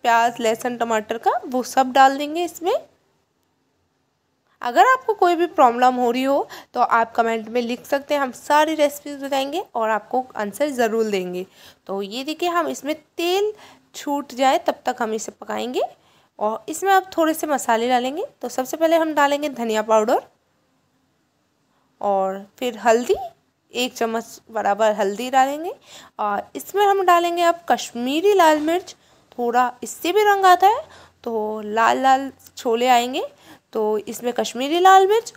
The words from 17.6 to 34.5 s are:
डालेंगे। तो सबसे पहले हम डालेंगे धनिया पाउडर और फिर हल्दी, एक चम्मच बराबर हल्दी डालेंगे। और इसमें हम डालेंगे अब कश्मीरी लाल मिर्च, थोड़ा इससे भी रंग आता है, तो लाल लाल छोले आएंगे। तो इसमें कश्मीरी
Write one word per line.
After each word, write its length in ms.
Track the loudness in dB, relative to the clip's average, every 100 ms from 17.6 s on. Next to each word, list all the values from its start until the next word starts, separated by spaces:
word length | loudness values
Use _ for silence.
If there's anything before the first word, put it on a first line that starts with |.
| 0 0 2
डालेंगे। 360 | 0 -2 -6 -10 -10
तो 80 | -10
सबसे 280 | -6 -6 0
पहले 200 | 2 2
हम 180 | 0
डालेंगे 340 | 2 2 0 -4
धनिया 340 | -6 -4 -2
पाउडर 400 | 2 2 2 0 -2 _ _ _ _ _ _ _ _ _ _ _ _ _ _ _ _ -8
और 460 | -2 -2 -2 -6 -12 -8
फिर 200 | -8 -2
हल्दी, 360 | 2 2 2 -2 -4 _ _ _ _
एक 200 | -6 -4
चम्मच 460 | -4 -4 -4 -8 -18 _
बराबर 420 | -4 -2 2 0
हल्दी 380 | 0 -2 -4 -2
डालेंगे। 440 | 2 2 -2 -8 -12 _ -20 -16 -8
और 320 | -4 -4 -6 -12
इसमें 300 | -4 0 2
हम 160 | 4
डालेंगे 400 | 4 4 2 0
अब 180 | 0 0 -2
कश्मीरी 680 | -2 -4 -6 -4 0 2
लाल 260 | 4 4 4
मिर्च, 360 | 0 -4 -6 -20 _ _ _ -6
थोड़ा 340 | 0 0 0 -4
इससे 300 | -14 -6 0
भी 100 | 2
रंग 220 | 4 4
आता 220 | 6 6 4
है, 180 | 2 -6 -18 -20 _
तो 360 | -8 -6 -6 -8
लाल 380 | -4 0 2 2
लाल 340 | 2 2 0 -14 -20 -8
छोले 320 | -2 0 4
आएंगे। 340 | 2 2 -6 -8 _ -20 -20 _
तो 260 | -4 -2 -4
इसमें 340 | -6 -8 -6
कश्मीरी 480 | -4 -4